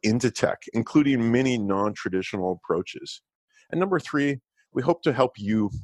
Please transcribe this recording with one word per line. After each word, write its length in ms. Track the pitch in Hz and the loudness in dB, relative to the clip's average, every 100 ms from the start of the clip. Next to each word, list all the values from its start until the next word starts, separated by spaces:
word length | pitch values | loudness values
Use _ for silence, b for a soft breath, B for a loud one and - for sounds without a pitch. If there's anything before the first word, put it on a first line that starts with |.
into 300 | 107 117 123 | 0 2 0
tech, 320 | - - 92 - | 0 -2 -2 -4
including 580 | 117 113 151 143 135 117 | -4 2 2 4 2 2
many 240 | 120 131 123 | 2 2 0
non-traditional 1000 | 101 98 104 101 - 92 92 104 92 90 | 0 0 0 -4 -4 -4 -4 -4 -4 -4
approaches. 580 | - 82 95 - - - _ _ _ b b | -2 -2 -2 -10 -14 -16 _ _ _ b b
And 100 | 160 | -2
number 200 | 190 185 | 0 0
three, 400 | - 147 143 139 - _ _ | -2 -2 0 -2 -8 _ _
we 80 | - | -2
hope 220 | 131 170 | 0 0
to 100 | - | 0
help 200 | 120 131 - | 2 0 0
you 320 | 104 110 104 - | -2 2 0 -2